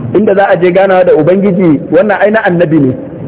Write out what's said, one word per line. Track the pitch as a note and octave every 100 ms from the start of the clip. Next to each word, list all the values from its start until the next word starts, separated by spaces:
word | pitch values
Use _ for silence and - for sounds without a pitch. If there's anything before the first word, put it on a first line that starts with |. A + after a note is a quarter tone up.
| - F3
Inda | G#3+ G3
za | G3
a | F3+
je | F3+
ganawa | F3+ G3 F#3
da | F3+ D3+
Ubangiji, | D3+ G3 G3 F3+ F3 C#3 -
wannan | D#3 G#3 F3+
ai | G3+
na | A3
annabi | G3+ E3+ E3+ D#3+
ne. | C3 A#2+ - -